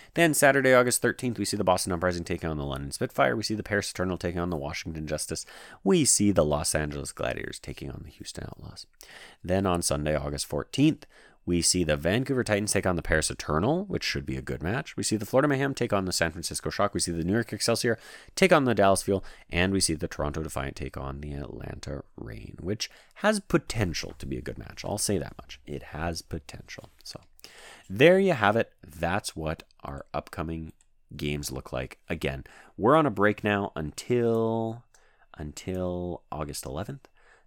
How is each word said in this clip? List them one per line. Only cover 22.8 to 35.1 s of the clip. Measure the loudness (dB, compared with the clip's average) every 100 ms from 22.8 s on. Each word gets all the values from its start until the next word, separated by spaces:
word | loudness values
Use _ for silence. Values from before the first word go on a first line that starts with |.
| -6 -10 -20 0
has | 0 0
potential | 2 0 2 -2 0 -2 -8 -10
to | -8
be | -6
a |
good | -8 -10
match. | -12 -10 -6
I'll | -2
say | 0 0
that | -2 -12
much. | -18 -16 -12
It | -12
has | -10 -6 -4 -4
potential. | -8 -10 -10 -18 -16 -18 -18 _
So | -18 -18 -18 _ -20 -20 -20 -20 -6
there | 6 8 8
you | 4
have | 4 4 4
it. | 0 _ -18
That's | -4 0 0 -2 -6
what | -6 -6 -10 _
our | -12 -12 -8
upcoming | -10 -8 -8 -6 -6 -10 -16 _ _ -18 -6
games | -4 -4 -4
look | -8 -8
like. | -8 -8 -12 -8
Again, | -4 -4 -4 -12 -20 -18 0
we're | 4 4
on | 4
a |
break | 2 2 2
now | 0 0 0 -4
until, | -8 -8 -2 2 2 2 2 0 -2 -6 _ _ _